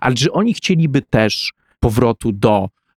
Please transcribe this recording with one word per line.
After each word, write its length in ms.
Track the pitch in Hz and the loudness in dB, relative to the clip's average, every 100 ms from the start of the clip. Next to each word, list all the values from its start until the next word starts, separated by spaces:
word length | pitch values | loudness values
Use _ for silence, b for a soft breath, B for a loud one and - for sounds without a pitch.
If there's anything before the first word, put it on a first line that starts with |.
Ale 140 | 123 | -2
czy 180 | 123 135 | 0 0
oni 220 | 165 226 | 0 0
chcieliby 480 | - - 175 160 139 | -2 0 0 2 0
też 500 | - 113 110 - - - _ _ | 0 0 0 -2 -8 -12 _ _
powrotu 520 | 123 110 123 113 117 | -2 2 0 0 -4
do 360 | 98 113 104 95 _ _ | -2 0 0 0 _ _